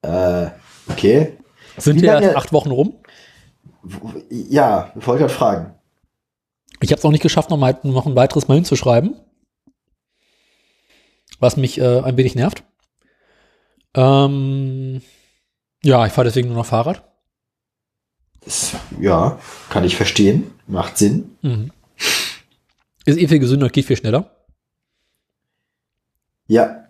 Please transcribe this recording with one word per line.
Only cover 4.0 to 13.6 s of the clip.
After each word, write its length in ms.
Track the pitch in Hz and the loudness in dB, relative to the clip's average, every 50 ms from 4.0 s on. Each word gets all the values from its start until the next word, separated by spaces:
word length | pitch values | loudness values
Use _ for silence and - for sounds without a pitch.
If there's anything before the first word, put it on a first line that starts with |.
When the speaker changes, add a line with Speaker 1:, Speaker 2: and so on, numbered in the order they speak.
Speaker 1:
w-, 440 | - 113 - - - _ 113 123 - - | -16 -16 -16 -16 -16 _ -12 -12 -8 -2
ja, 420 | 135 147 139 123 104 - - - - 113 | 0 2 2 2 0 -2 -4 -6 -14 -10
ich 80 | - | -4
wollte 160 | 123 123 139 | -2 0 2
grad 100 | 151 131 | 2 0
fragen. 420 | - - 127 110 101 87 82 - - _ _ _ _ _ _ _ _ _ _ _ _ _ _ _ _ _ _ _ _ - | 0 0 0 0 0 -2 -6 -12 -16 _ _ _ _ _ _ _ _ _ _ _ _ _ _ _ _ _ _ _ _ -6
Speaker 2:
Ich 120 | - - | 0 0
hab's 140 | - - - | 0 2 2
auch 60 | 151 | 2
nicht 100 | 151 151 | 2 4
geschafft, 280 | - 165 - - 151 - | 2 2 0 0 -2 -2
noch 80 | 165 147 | -2 0
mal, 200 | 139 127 131 - - | 0 0 0 -2 -4
noch 240 | 143 131 131 127 151 | -2 -2 -2 -2 0
ein 80 | 135 | 2
weiteres 320 | 123 127 139 - 151 135 - | 2 2 2 2 -2 0 2
Mal 80 | 131 | 2
hinzuschreiben. 600 | 151 175 - 147 135 - 127 120 117 143 214 294 - _ _ _ _ _ _ _ _ _ _ _ _ _ _ _ _ _ _ _ _ _ _ _ _ _ _ _ _ _ _ _ _ _ _ _ _ _ _ _ _ _ _ - _ | 2 4 2 -2 -2 2 2 2 2 2 0 -6 -8 _ _ _ _ _ _ _ _ _ _ _ _ _ _ _ _ _ _ _ _ _ _ _ _ _ _ _ _ _ _ _ _ _ _ _ _ _ _ _ _ _ _ -8 _
Was 180 | 127 123 - - | 0 0 0 0
mich, 220 | 131 123 - - | -4 -2 -2 -2
äh, 220 | 131 123 123 127 | 0 2 2 2
ein 160 | 127 131 123 123 | 0 0 0 0
wenig 160 | 131 123 - | 0 0 0
nervt. 280 | 123 120 185 - - _ _ _ _ _ _ _ _ _ _ _ _ _ _ _ _ _ _ _ _ | -2 -2 -2 -2 -6 _ _ _ _ _ _ _ _ _ _ _ _ _ _ _ _ _ _ _ _